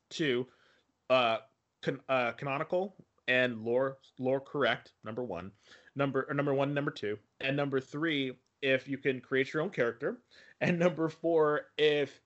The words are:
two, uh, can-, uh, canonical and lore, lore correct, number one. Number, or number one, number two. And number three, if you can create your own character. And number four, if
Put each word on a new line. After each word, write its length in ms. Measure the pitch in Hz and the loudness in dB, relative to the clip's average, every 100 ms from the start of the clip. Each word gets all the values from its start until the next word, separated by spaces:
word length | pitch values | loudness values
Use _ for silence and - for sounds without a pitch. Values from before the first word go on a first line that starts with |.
| _ | _
two, 380 | - 151 123 123 _ _ _ _ _ - | -2 0 0 -4 _ _ _ _ _ 0
uh, 280 | 127 117 110 - _ _ _ | 2 4 0 -6 _ _ _
can-, 180 | 165 135 - | -6 -6 -2
uh, 240 | 131 120 | 0 0
canonical 640 | 120 139 139 156 180 196 - _ _ - | -4 -6 -6 -2 -2 -2 -10 _ _ 0
and 340 | 127 127 110 | 2 2 -2
lore, 360 | 113 123 135 135 _ - | -2 0 0 -4 _ -4
lore 220 | 127 135 | -2 -2
correct, 520 | 135 147 117 127 - _ | -2 0 2 0 -6 _
number 220 | 107 113 | -10 -6
one. 280 | 123 85 95 - _ - - 139 | -6 -8 -10 -16 _ -20 -10 -2
Number, 280 | 139 131 131 | 0 0 -2
or 60 | |
number 200 | 143 143 | -2 0
one, 180 | 139 139 | 0 0
number 160 | 143 147 | -2 -4
two. 280 | - 104 107 _ - | -4 -6 -6 _ -8
And 160 | 135 143 | -2 -2
number 240 | 143 131 | 0 -2
three, 560 | - 147 165 143 131 123 _ _ | -4 -4 -2 0 -2 -8 _ _
if 260 | 139 160 139 | 0 2 0
you 80 | 135 | -2
can 240 | 143 127 | -2 -2
create 320 | - 131 135 | 0 0 0
your 100 | 156 | -2
own 80 | 185 | -2
character. 520 | 156 117 117 160 247 _ - - _ | 0 0 0 -6 -6 _ -20 -20 _
And 180 | 147 175 | 0 4
number 300 | 180 156 160 | 2 2 -2
four, 560 | - 170 160 151 147 - - | -2 2 4 4 2 -4 2
if 440 | 151 147 139 - | 4 4 -2 -6